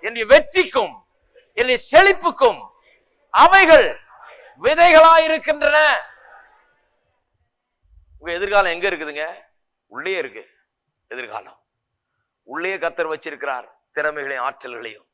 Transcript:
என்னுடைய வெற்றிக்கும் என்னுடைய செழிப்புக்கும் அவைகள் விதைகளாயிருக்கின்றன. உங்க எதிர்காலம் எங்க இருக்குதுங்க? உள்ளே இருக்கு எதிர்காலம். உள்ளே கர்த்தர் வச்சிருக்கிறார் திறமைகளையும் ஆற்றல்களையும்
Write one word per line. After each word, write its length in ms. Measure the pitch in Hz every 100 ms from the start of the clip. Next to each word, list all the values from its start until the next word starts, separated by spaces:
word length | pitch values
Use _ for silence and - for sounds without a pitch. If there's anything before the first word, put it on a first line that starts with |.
என்னுடைய 240 | 202 233 214
வெற்றிக்கும் 600 | 254 - 370 330 269 185 127 _ _ _ _ _ -
என்னுடைய 240 | 247 247
செழிப்புக்கும் 760 | - 302 392 381 349 - 254 175 107 _ _ _ _ _ _
அவைகள் 540 | - 277 381 359 311 190 - _ - - - - _
விதைகளாயிருக்கின்றன. 1120 | 196 311 240 311 320 330 320 311 302 294 294 302 302 226 - _ _ - _ _ _ _ _ _ _ _ _ _ _ _ _ _ _ _ _ _
உங்க 140 | 165
எதிர்காலம் 400 | 170 202 202 185
எங்க 120 | 170 190
இருக்குதுங்க? 380 | 170 151 147 156 190 _ _ _ _ _
உள்ளே 220 | 120 165 190
இருக்கு 200 | 139 107 - _ _ _ _ _ _
எதிர்காலம். 460 | 123 120 107 104 _ _ _ _ _ _ _ _ _ _
உள்ளே 260 | 139 180 190
கர்த்தர் 320 | 165 165 160
வச்சிருக்கிறார் 540 | 156 165 147 143 127 - _ _ -
திறமைகளையும் 480 | 151 151 139 135 127
ஆற்றல்களையும் 600 | 139 127 117 117 104 _